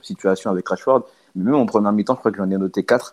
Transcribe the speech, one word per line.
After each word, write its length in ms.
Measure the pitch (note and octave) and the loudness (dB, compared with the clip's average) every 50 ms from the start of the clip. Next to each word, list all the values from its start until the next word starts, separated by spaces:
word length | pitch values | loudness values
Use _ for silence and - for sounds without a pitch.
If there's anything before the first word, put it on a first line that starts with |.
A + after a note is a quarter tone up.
situations 500 | - - G2 - - G2 F#2+ F#2+ - A2 | -10 -12 -12 -4 0 0 0 0 0 -2
avec 160 | F#2+ F2+ - | -4 -2 -2
Rashford. 380 | - F#2 - - C3 C3 B2 A2+ - _ _ _ _ _ | -4 -4 -2 2 2 2 2 2 -2 _ _ _ _ _
Mais 100 | F#2+ F#2 | -4 0
même 100 | A2+ C#3+ | 2 2
en 120 | D3 A#2+ | 2 2
première 260 | G2+ - A2 G#2 G2+ G#2 | 2 2 2 2 2 2
mi-temps, 220 | G#2 G2+ - C3 | 0 0 0 -2
je 60 | - | 0
crois 100 | - A2+ | 0 -2
que 80 | G2 - | -2 -2
j'en 120 | G2 F#2+ | -2 -2
ai 60 | F#2+ | -2
noté 260 | F#2+ F#2+ F#2 - G2+ F#2 | -2 -2 -2 -2 -4 0
quatre 260 | - A#2+ B2 - - | 0 0 0 0 -6